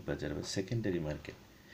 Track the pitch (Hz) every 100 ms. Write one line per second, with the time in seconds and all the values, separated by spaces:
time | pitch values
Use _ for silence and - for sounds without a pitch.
0 | - 73 76 76 87 - 95 117 107 87
1 | 76 76 - - - - -